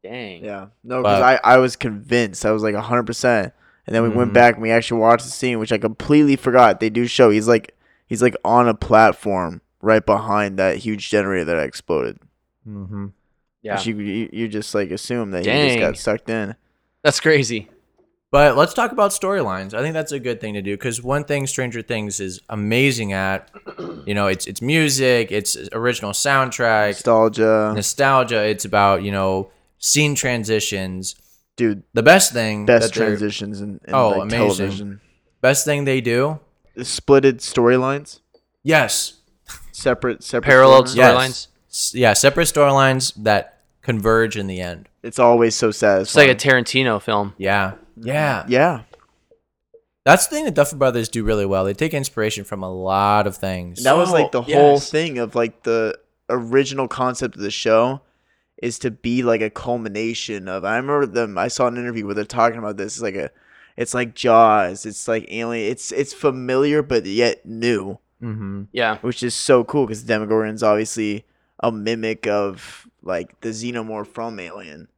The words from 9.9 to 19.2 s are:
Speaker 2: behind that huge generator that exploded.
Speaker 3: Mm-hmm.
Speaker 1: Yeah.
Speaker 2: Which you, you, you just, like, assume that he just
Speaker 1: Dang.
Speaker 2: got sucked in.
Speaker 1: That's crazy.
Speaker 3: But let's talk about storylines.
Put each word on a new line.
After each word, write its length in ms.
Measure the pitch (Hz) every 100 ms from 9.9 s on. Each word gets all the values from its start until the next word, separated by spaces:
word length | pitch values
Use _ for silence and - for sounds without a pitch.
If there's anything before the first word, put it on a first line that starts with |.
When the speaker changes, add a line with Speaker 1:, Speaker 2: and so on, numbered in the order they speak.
| 110
Speaker 2:
behind 540 | - 104 110 104 104 95
that 200 | 95 87
huge 300 | 110 107 -
generator 340 | 104 98 92
that 140 | 80 85
exploded. 600 | 69 - - 80 58 50 _ _ _ _ 113
Speaker 3:
Mm-hmm. 380 | 101 95 104 101 _ _ _ _ _
Speaker 1:
Yeah. 120 | 110 98
Speaker 2:
Which 100 | 98
you, 100 | 104
you, 300 | 104 101 113
you 160 | 104 113
just, 260 | 107 -
like, 160 | 104 95
assume 400 | 92 - 123 104
that 100 | 92
he 40 |
just 100 | 95 131 143
Speaker 1:
Dang. 40 | 120
Speaker 2:
got 160 | 87 71
sucked 320 | - 104 -
in. 280 | 113 101 113 _ _ _ _
Speaker 1:
That's 160 | 151 -
crazy. 480 | 160 151 117 113 101 _ _ _ _ _ _
Speaker 3:
But 240 | 139 147 127
let's 180 | 170
talk 160 | - 240
about 220 | 254 202
storylines. 600 | -